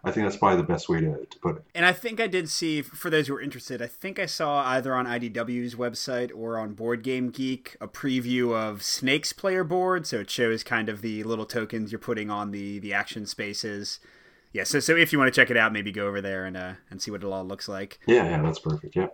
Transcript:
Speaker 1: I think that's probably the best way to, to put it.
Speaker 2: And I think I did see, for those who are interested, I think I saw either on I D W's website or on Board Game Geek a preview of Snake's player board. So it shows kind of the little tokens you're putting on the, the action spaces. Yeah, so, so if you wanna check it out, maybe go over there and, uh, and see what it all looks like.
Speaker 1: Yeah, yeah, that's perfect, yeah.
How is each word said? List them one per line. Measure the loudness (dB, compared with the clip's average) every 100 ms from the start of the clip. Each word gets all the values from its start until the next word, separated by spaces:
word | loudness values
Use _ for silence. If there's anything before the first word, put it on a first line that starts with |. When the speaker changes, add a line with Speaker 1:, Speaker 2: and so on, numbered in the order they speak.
Speaker 1:
I | 0
think | 0
that's | 0 4
probably | 6 6
the | 4
best | 0 2
way | 2
to, | 2 0 -8
to | -4
put | -4 -4
it. | -8
Speaker 2:
And | 4
I | 4
think | 4 -4 -2
I | 0
did | 0 -2
see, | -2 0 -2
for | -4 -8 2
those | 2 2
who |
are | -2
interested, | -6 -10 -10 -6
I | -6
think | -8 -8 -4
I | -4
saw | -2 0 2
either | 2 2 2
on | 0 0
I | -2
D | -2
W's | -2 -2 -2 -4
website | -2 -4 -2 -4 -2 -2
or | -4 -4 -4
on | -4
Board | -4 -2 0
Game | 0 0 -2
Geek | -2 -4 -4 -8 -14
a | -14
preview | -4 0 0 2 2 4
of | 2 0 -4
Snake's | -4 0 2 2 0
player | -2 0 2
board. | 2 2 2 0 0
So | -4
it | -4
shows | 2 2 2
kind | 0 0 0
of | -4
the | -4 -4
little | -2 -4 -2
tokens | -4 -2 -4 -4
you're | -6
putting | -4 -4 -2
on | -4 -4
the, | -6 -6 -6
the | -2
action | -2 -2 -6 -8
spaces. | -6 -6 -4 -4 -6 -6 -10 -14 -20 -20 _ _
Yeah, | -4
so, | 0 2
so | 2 4
if | 4
you | 6
wanna | 6
check | 6 6
it | 6
out, | 4
maybe | 2 -4
go | -2 -2
over | -2
there | -4 -4
and, | -4 -6
uh, | -8 -10 _
and | -10
see | -6
what | -4
it | -4
all | -4
looks | -6 -8 -8
like. | -8 -8 -4 6
Speaker 1:
Yeah, | 6
yeah, | 6 2
that's | 0 -2
perfect, | -2 -4 -2
yeah. | 0 0